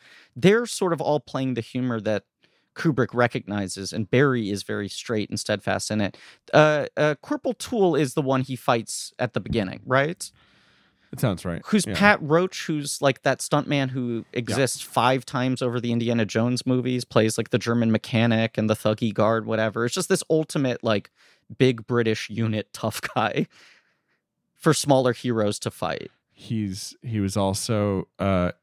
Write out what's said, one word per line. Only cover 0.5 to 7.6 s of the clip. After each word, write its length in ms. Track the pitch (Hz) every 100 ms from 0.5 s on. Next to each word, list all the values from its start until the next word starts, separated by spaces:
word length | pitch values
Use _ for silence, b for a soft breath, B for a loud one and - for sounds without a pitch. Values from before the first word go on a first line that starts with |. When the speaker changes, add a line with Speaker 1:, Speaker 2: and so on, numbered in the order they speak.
| 226 240
Speaker 1:
sort 260 | - 185
of 80 | 160
all 200 | 143 147
playing 340 | - 131 131
the 80 | 117
humor 400 | - 127 127 113
that 220 | 107 104 - _ _ _ _ -
Kubrick 380 | 165 135 117
recognizes, 800 | 123 120 127 - 104 95 95 95
and 160 | 85 104
Barry 400 | 123 143 123 101
is 120 | 101
very 280 | - 107 101
straight 400 | - - 110 -
and 100 | 98
steadfast 500 | - 104 - 98 -
in 120 | 107
it. 160 | 98 - B B -
Uh, 340 | 151 151 151 - -
uh, 160 | 151 147
Corporal 320 | - 294 269
Toole 420 | 214